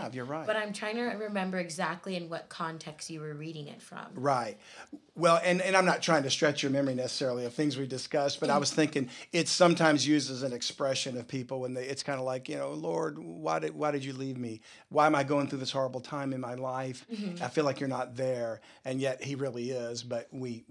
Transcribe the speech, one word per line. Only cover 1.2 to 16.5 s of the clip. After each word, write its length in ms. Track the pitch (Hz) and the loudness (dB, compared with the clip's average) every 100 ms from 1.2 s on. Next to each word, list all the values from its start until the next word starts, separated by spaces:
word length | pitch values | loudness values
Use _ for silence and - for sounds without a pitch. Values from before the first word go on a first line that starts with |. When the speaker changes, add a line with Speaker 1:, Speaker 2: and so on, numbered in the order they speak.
| 208 196 185 185 | -4 -2 0 -2
Speaker 2:
exactly 580 | 170 160 160 175 196 180 | -4 -2 -2 -2 -6 -6
in 100 | 165 | -4
what 220 | 160 - | -8 -8
context 600 | - 165 160 160 156 - | -6 -6 -6 -12 -12 -10
you 120 | 160 | -8
were 120 | 151 | -8
reading 360 | 151 156 156 147 | -8 -8 -10 -12
it 120 | - | -14
from. 260 | - - 80 | -14 -12 -10
Speaker 1:
Right. 440 | 127 139 127 110 98 - - - - _ | 0 2 2 0 -8 -18 -18 -16 -18 _
Well, 240 | - 170 165 | 4 6 8
and, 180 | 180 180 | 6 4
and 160 | 185 190 | 6 6
I'm 80 | |
not 160 | 180 143 | 6 4
trying 220 | - 156 | 4 4
to 60 | 135 | 4
stretch 320 | - 151 143 | 2 2 2
your 100 | 139 | 2
memory 200 | 139 135 | 2 2
necessarily 500 | 127 127 - 131 123 | 0 -2 -2 -2 0
of 80 | 120 | -4
things 240 | 156 151 127 | 0 0 0
we 100 | 131 | -4
discussed, 540 | 131 - 151 139 - | -6 -2 0 0 0
but 80 | 131 | 2
I 80 | 143 | 4
Speaker 2:
Mm. 20 | |
Speaker 1:
was 120 | 135 | 4
thinking 380 | 160 151 147 120 - - | 4 2 2 -2 -6 -2
it's 180 | 170 156 | 0 2
sometimes 540 | - 175 156 160 147 | 6 8 8 6 6
used 240 | 135 151 127 | 4 4 2
as 140 | 127 | -4
an 80 | 131 | -4
expression 640 | 120 - - 139 131 135 123 | -4 -6 -2 0 0 -2 -6
of 100 | 120 | -6
people 340 | 131 127 131 | -6 -4 -6
when 120 | 127 | -4
they, 120 | 127 | -6
it's 180 | 127 135 | -6 -6
kinda 180 | - 135 | -4 -2
like, 280 | 127 131 139 | -2 -4 -6
you 80 | 143 | -6
know, 140 | 139 | -6
"Lord, 460 | 156 165 165 160 151 | -4 -2 -2 -2 -6
why 420 | 170 170 160 160 | -12 -6 -2 0
did, 140 | 156 | -2
why 160 | 151 151 | 0 0
did 120 | 143 | 0
you 80 | 135 | -4
leave 240 | 131 135 127 | -6 -6 -6
me? 220 | 120 110 - - - | -8 -10 -16 -20 0
Why 160 | 147 151 | 6 6
am 80 | |
I 80 | 147 | 6
going 240 | 139 143 139 | 4 2 0
through 120 | 139 | -4
this 120 | 127 | -4
horrible 300 | 139 131 127 | -2 -2 -4
time 320 | - 143 135 | -8 -6 -4
in 80 | 131 | -4
my 140 | 120 | -6